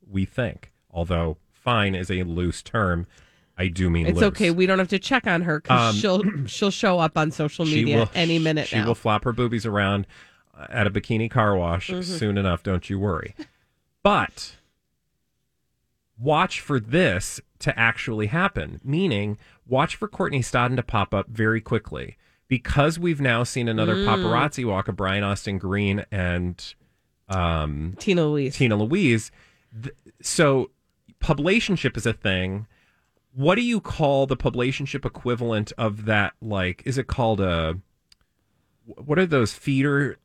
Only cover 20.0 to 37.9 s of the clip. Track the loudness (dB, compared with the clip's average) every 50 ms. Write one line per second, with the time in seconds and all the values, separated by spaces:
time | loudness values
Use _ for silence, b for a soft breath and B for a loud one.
20 | -10 -8 -4 -4 -2 -2 0 -2 -2 0 0 0 2 2 0 -2 -2 -2 0 -2
21 | 0 0 -2 -2 -2 -2 -2 0 2 2 2 0 0 -2 -2 -2 -2 -4 -10 -10
22 | -10 -12 -14 _ _ _ _ _ _ -2 -2 -2 -2 0 2 4 4 4 2 0
23 | -2 -2 0 0 0 2 2 2 0 -2 -2 -2 -2 -2 0 0 2 2 0 0
24 | 2 0 0 0 2 0 2 2 0 0 -2 -4 -4 -2 -2 -2 -2 -2 -4 -2
25 | -2 0 0 0 0 0 -2 -2 -4 -4 -4 -4 -2 -2 0 0 2 2 0 0
26 | -2 -4 -2 -2 0 0 0 -2 -2 -4 -6 -8 -12 -18 -18 _ _ _ _ _
27 | _ _ _ _ _ -6 -2 0 0 0 0 0 -2 -2 -4 -4 -6 -6 -8 -4
28 | -2 0 2 2 2 2 0 0 -2 -2 0 2 2 2 4 2 2 2 2 2
29 | 4 4 2 2 0 -4 -14 b b b b b b b b -14 -14 -14 -14 _
30 | _ -20 -18 _ -8 -2 2 4 4 4 4 2 0 -2 _ _ _ _ _ _
31 | _ _ -12 -4 0 0 0 2 2 2 2 2 2 0 0 0 0 -2 -2 -2
32 | -2 -2 -2 -2 -2 -2 0 0 0 -2 -4 -6 -8 -12 _ _ _ _ _ _
33 | _ _ _ _ _ _ -6 0 2 2 2 2 2 0 0 -2 -2 -4 -2 0
34 | 2 2 4 4 2 2 0 -2 -2 -2 0 0 -2 -2 -2 -4 -6 -6 -6 -6
35 | -6 -8 -8 -6 -4 -2 -2 -2 0 -2 0 -2 -2 -4 -4 -4 -4 -2 -4 -4
36 | -2 0 2 2 2 0 -4 -8 -8 -4 -2 -2 -2 -2 -4 -4 -6 -6 -4 -4
37 | -4 -4 -2 0 0 0 2 2 0 0 0 0 0 -2 -4 -6 -8 _